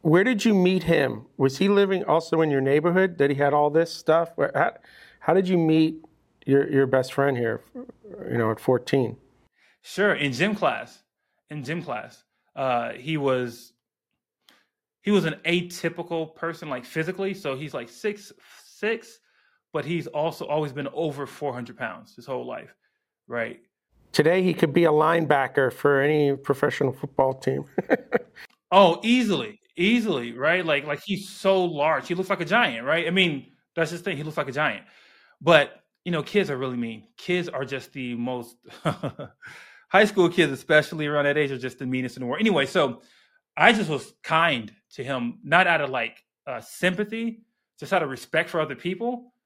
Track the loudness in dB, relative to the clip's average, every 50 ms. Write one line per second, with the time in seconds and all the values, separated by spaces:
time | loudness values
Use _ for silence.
0 | 4 6 4 6 4 4 0 2 2 4 4 6 4 4 2 2 2 2 2 2
1 | 2 0 -2 -8 -14 _ _ 0 0 0 2 2 2 4 4 4 4 2 0 -2
2 | 0 2 2 0 2 0 0 2 2 2 2 2 2 4 2 4 4 4 4 4
3 | 2 2 2 2 2 2 2 2 2 4 4 4 2 4 4 2 0 0 -4 -4
4 | 2 2 2 2 2 -2 -2 -2 -2 0 2 0 0 0 -2 -8 -20 -20 -20 -20
5 | -20 -20 _ _ 0 2 2 4 4 4 2 2 4 4 4 4 4 2 0 -8
6 | -16 _ _ _ _ _ _ _ _ 2 4 4 4 2 2 2 2 4 2 0
7 | 0 0 0 0 2 2 2 0 -2 -2 -4 -6 _ _ _ -16 -16 -16 _ _
8 | _ -20 -16 -14 -8 -4 -2 0 0 0 -2 -2 0 0 0 0 0 0 0 0
9 | 0 -2 -6 -12 _ _ _ _ _ _ _ _ _ _ _ _ _ -12 -4 -2
10 | 0 0 0 0 -2 -2 0 0 -2 -2 0 0 -2 -2 -2 -4 -10 -14 -20 _
11 | _ _ _ _ _ _ _ _ _ _ -14 -12 -8 -8 -8 -8 -8 -8 -10 -10
12 | -10 -14 -20 _ _ _ _ _ _ _ _ -4 -2 0 0 -2 -2 -4 -10 -10
13 | -6 -4 -4 -2 0 0 0 0 -2 -6 -8 -14 -20 -20 _ _ _ _ _ _
14 | _ _ _ _ _ _ _ _ _ _ _ _ _ _ _ _ _ _ _ _
15 | _ 2 2 2 2 0 -6 -4 -2 -2 -2 -2 -2 -6 -10 -6 -6 -6 -6 -6
16 | -8 -6 -6 -6 -6 -8 _ -10 -8 -8 -8 -10 -10 -10 -10 -10 -10 -8 -6 -6
17 | -4 -4 -6 -6 -6 -6 -6 -6 -6 -8 -6 -6 -10 -10 -10 -10 -12 -12 -16 -6
18 | -6 -6 -6 -6 -14 -20 -20 _ _ -20 -20 -20 _ _ _ -6 -4 -4 -4 -4
19 | -8 -18 -20 _ _ _ _ _ _ _ _ _ _ _ -8 -8 -4 -4 -4 -4
20 | -6 -4 -4 -4 -4 -4 -4 -8 -6 -4 -2 -2 -2 -4 -6 -8 -10 -8 -6 -4
21 | -4 -4 -4 -6 -10 -10 -10 -8 -8 -6 -6 -8 -12 -12 -10 -10 -10 -10 -10 -12
22 | -18 -20 _ -20 -12 -8 -8 -8 -8 -10 -12 -12 -14 -18 _ _ _ _ _ _
23 | _ _ _ _ _ -8 -6 -6 -6 -6 -8 -16 _ _ _ _ _ _ _ _
24 | _ _ -2 0 2 2 2 2 2 0 0 0 -2 2 4 4 4 4 4 4
25 | 4 4 2 0 2 2 2 0 0 0 0 2 0 0 0 0 2 2 4 4
26 | 2 2 2 2 2 2 0 -2 -2 -4 0 0 0 -2 0 0 -2 -2 -2 -6
27 | -12 -6 _ 0 0 0 -2 -4 -4 -4 -4 -4 -8 -6 _ -8 0 0 -2 -2
28 | -2 -6 -6 -6 -6 _ _ -20 -20 _ _ _ _ _ 6 8 8 8 6 2
29 | 2 2 2 2 4 2 0 -2 -2 -6 -10 _ _ _ _ 0 2 2 2 2
30 | 2 0 -2 -2 -4 -6 -6 -2 0 0 0 2 2 0 0 0 0 -4 -8 -8
31 | -4 -6 -6 -6 -6 -12 -16 -2 2 2 4 4 2 0 0 0 0 2 0 0
32 | -2 -4 -4 -4 -2 -4 -4 -4 -2 0 2 2 2 2 -2 -6 -2 -2 -2 0
33 | 0 0 2 2 2 2 0 -4 -10 -14 _ _ _ _ _ -2 -2 -2 -4 -8
34 | -6 -6 -6 -6 -8 -8 -6 -6 -6 -4 -4 -2 -2 -2 -4 -6 -14 _ _ -20
35 | -20 _ _ _ _ _ _ _ 4 6 6 6 6 2 -6 _ _ _ _ _
36 | _ -4 -4 -4 -6 0 0 0 0 0 -4 -4 -4 -4 -4 -4 -6 -6 -8 -12
37 | -18 _ _ -14 -4 -2 -2 -2 -2 -4 -6 -8 -8 -6 -8 -10 -10 -12 _ -10
38 | -8 -6 -6 -4 -4 -4 -6 -6 -8 -12 -20 _ _ -20 -20 -6 -6 -6 -4 -4
39 | -8 -10 -10 -10 -16 -16 _ _ -20 -20 -20 -20 -20 -20 -20 -20 _ _ 4 4
40 | 4 4 4 2 2 4 4 2 2 2 0 -6 0 4 4 4 4 2 -6 -6
41 | -4 -2 0 0 2 2 2 2 0 -2 -4 -8 -8 -10 -10 _ -6 -4 -4 -4
42 | -4 -6 -8 -8 -6 -6 -2 0 2 2 2 2 0 2 2 0 0 0 -2 -8
43 | _ _ _ _ _ _ _ _ _ _ _ 4 4 4 4 4 0 -2 -4 -6
44 | -6 -10 _ _ -6 0 2 2 2 2 0 -2 -6 -10 -18 _ _ _ -14 -12
45 | -8 -6 -6 -4 -4 -6 -8 -10 -4 2 2 4 4 4 2 0 0 -2 -2 -4
46 | -4 -6 -8 _ _ _ _ _ _ -12 -12 -10 -12 -16 -8 -2 -2 -2 0 -2
47 | -6 -6 -6 -6 -6 -6 -8 -10 _ _ _ _ _ _ _ _ -6 -2 -2 0
48 | 0 -2 -6 -10 -10 _ -2 -2 -2 -2 -2 -4 -2 -4 -6 -8 -6 -8 -6 -4
49 | -4 -6 -6 -6 -12 _ _ _ _